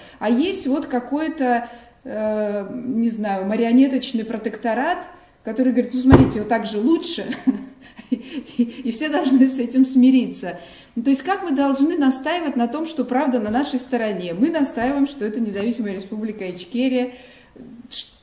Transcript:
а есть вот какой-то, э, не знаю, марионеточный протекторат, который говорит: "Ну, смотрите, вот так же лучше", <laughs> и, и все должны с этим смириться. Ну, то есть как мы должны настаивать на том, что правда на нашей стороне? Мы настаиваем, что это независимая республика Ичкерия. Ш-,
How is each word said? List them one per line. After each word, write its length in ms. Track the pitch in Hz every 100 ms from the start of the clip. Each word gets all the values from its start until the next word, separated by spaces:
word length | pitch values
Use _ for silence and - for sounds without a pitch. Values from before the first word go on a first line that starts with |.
| - -
а 100 | 214
есть 380 | 240 349 381 269
вот 200 | 294 -
какой-то, 840 | 247 240 285 311 - 254 240 233 - - _
э, 680 | - 214 214 214 208 208 196
не 380 | 247 - 220 233
знаю, 360 | 202 208 196 196
марионеточный 800 | 220 233 240 277 262 - 226
протекторат, 840 | 220 226 226 214 233 220 302 359 - - - _
который 280 | - 220 254
говорит: 220 | 247 247
"Ну, 60 | 254
смотрите, 400 | 254 262 220 214
вот 80 | 208
так 180 | 226 202
же 120 | 208
лучше", 460 | 240 339 - - 196 262 - 202 - -
<laughs> 340 | - - -
и, 520 | 220 254 302 - -
и 280 | 233 233 247
все 180 | 233 302
должны 380 | 285 285 262 262
с 120 | 262
этим 280 | 233 262 262
смириться. 720 | 262 254 262 202 - 180 175 - - -
Ну, 80 | -
то 80 | 240
есть 120 | 269
как 200 | - 392
мы 100 | 370
должны 460 | 269 277 269 294 349
настаивать 560 | 269 262 302 349 320
на 140 | 254 233
том, 180 | 269 320
что 180 | -
правда 360 | 247 254 294 247
на 100 | 208
нашей 300 | 233 285 254
стороне? 540 | - 247 220 190 175
Мы 160 | 170 294
настаиваем, 560 | 320 269 - 240 285 277
что 180 | -
это 160 | 214 214
независимая 540 | 214 190 220 240 208
республика 540 | 190 196 214 220 208 185
Ичкерия. 640 | 180 - 240 262 254 247 - - - - - - - -
Ш-, 160 | - - -